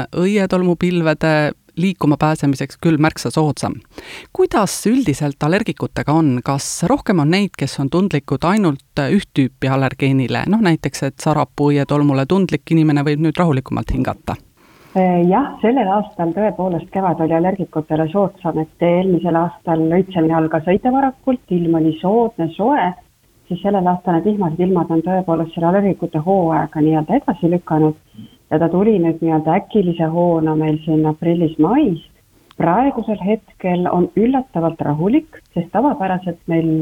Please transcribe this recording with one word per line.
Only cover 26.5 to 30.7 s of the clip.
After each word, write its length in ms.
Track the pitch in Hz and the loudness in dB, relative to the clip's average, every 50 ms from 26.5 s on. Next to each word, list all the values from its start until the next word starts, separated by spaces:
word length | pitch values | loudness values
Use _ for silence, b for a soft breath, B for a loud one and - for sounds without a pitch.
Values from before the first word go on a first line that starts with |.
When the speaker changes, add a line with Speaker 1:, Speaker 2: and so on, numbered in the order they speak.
| 160 156 160 147 - 156 151 | 0 -2 -2 -4 -2 0 2
Speaker 2:
nii-öelda 320 | 156 160 156 151 - 190 285 | 2 2 0 0 0 0 0
edasi 300 | - - - - - 165 | 0 -2 -4 -2 0 0
lükanud 440 | 175 175 - - 160 151 156 156 156 - B B B B B B B B _ _ | 0 -2 -2 -2 0 2 2 2 0 -2 B B B B B B B B _ _
ja 80 | - 156 | -2 0
ta 80 | 165 160 | 0 0
tuli 260 | 170 180 202 226 220 190 | 2 2 2 2 2 2
nüüd 240 | 170 165 160 165 170 | 2 0 0 0 -2
nii-öelda 300 | 165 160 156 151 156 165 196 | 0 0 0 0 0 0 0
äkilise 480 | 196 - - 214 190 175 170 170 165 160 | -2 0 0 0 0 0 0 -2 -2 -2
hoona 460 | 165 175 175 175 170 160 160 156 156 156 | 0 0 2 2 2 2 2 0 0 0
meil 180 | 156 156 | 0 0